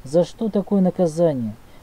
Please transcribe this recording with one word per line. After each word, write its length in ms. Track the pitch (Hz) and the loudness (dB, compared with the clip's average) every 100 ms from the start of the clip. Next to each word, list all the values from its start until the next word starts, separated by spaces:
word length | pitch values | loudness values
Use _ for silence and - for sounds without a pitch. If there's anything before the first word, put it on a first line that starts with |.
За 200 | - 160 | -2 0
что 260 | 170 - 226 | 0 -2 -4
такое 320 | 202 180 202 | -2 0 2
наказание? 720 | 185 - 165 156 170 135 113 107 - - | 2 2 0 2 0 0 -4 -8 -16 -20